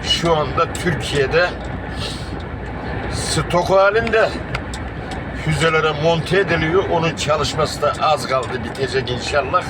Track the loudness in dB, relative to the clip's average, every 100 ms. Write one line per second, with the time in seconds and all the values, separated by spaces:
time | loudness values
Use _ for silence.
0 | 0 0 4 2 2 0 0 0 -2 -2
1 | -2 0 2 4 2 -2 -8 -8 -8 -6
2 | -6 -6 -8 -8 -8 -8 -8 -8 -6 -6
3 | -4 -4 -2 -2 0 0 4 6 6 4
4 | 2 2 2 0 -6 -6 -6 -8 -8 -8
5 | -8 -8 -8 -6 -2 2 2 4 2 2
6 | 2 2 2 2 2 2 2 2 2 2
7 | 0 -2 0 0 0 0 -2 0 0 2
8 | 2 2 2 0 0 -4 -6 -4 -2 0
9 | -2 -4 0 0 2 0 0